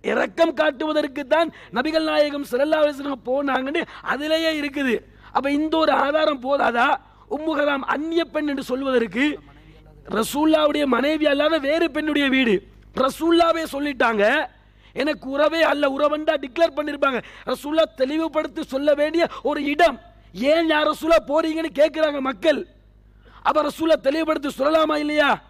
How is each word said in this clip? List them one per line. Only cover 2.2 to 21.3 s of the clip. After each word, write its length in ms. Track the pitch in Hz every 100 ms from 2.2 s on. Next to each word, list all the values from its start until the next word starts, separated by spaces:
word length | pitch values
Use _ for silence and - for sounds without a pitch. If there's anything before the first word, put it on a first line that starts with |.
| 294 285 285
ஸல்லல்லாஹு 320 | 247 294 311
அலைஹி 120 | 294 277
வஸல்லம் 300 | 285 269 240
போனாங்கன்னு 560 | 269 285 262 262 330 254 - -
அதிலேயே 380 | 240 302 320 330
இருக்குது. 420 | 311 285 285 269 214 - - -
அப்ப 160 | - 269
இந்த 220 | 285 311 320
ஒரு 160 | 311 262 269
ஆதாரம் 380 | 302 311 277 247
போதாதா 420 | 277 254 233 262 294 - - -
உம்மு 220 | 277 311 294
ஹராம் 280 | 294 277 247
அந்நிய 300 | 277 320 330 320
பெண் 240 | 302 302
என்று 120 | 269
சொல்வதற்கு? 640 | 247 254 269 254 226 196 294 285 - - - - - - - 202
ரசூல்லாவுடைய 680 | 226 277 311 311 302 294 285
மனைவி 400 | 240 277 311 302
அல்லாத 320 | 277 302 320
வேறு 280 | 269 320 330
பெண்ணுடைய 360 | 285 302 294 277
வீடு, 260 | 262 254 185 - - - -
ரசூல்லாவே 680 | 262 - 320 339 330 330 320
சொல்லிட்டாங்க, 500 | 277 294 254 240 226 202 285 285 - _ _ - -
எனக்கு 300 | 277 294 262
உறவே 300 | 277 302 320
அல்ல, 200 | 311 285 285
உறவண்டா 440 | 269 294 302 311 302
declare 340 | 277 285 330 277
பண்ணிருப்பாங்க. 420 | 302 285 277 247 - - -
ரசூல்லா 380 | 254 285 311 311 -
தெளிவுபடுத்தி 640 | 262 311 320 311 311 285
சொல்ல 260 | 311 269 294
வேண்டிய 300 | 285 302 320 339 -
ஒரு 160 | - 294 285
இடம், 240 | 294 339 247 - - - 175 262
ஏன் 200 | 320 320
யா 80 | 302 302
ரசூலா 300 | 302 311 330
போறீங்கன்னு 440 | 233